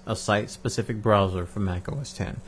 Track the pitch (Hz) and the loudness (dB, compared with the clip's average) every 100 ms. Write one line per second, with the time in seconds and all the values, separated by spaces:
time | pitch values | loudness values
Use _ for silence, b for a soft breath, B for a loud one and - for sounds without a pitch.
0 | - 113 - 104 117 - 120 - 110 113 | -6 -4 2 2 0 -4 -4 -2 -4 0
1 | 104 104 95 92 87 - 98 90 - 143 | 4 6 6 2 -4 -2 0 0 -4 -6
2 | 139 - 101 - | -6 -6 -6 -6